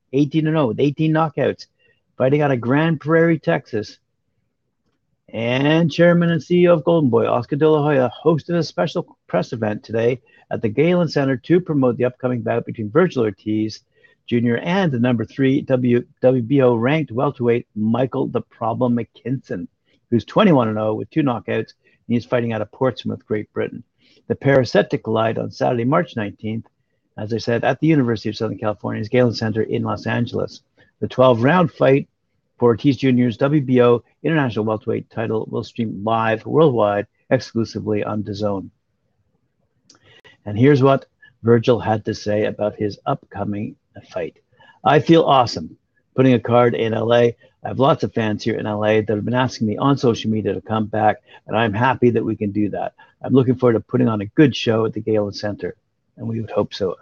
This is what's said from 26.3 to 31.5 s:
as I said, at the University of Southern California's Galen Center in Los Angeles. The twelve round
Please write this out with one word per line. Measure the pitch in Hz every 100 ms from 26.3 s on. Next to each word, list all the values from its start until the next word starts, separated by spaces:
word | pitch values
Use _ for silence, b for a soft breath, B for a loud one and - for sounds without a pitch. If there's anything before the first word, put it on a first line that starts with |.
| 101 107 110 - _ _ _ _ -
as | 104
I | 113
said, | 120 117
at | 120 135
the | 156
University | 151 120 110 110
of | -
Southern | 110 95
California's | 107 104 113 113 107
Galen | 123 120
Center | - 113 110
in | - 120
Los | 113 104 110
Angeles. | 117 120 101 - - _ b b _
The | 104
twelve | - 127 113
round | 131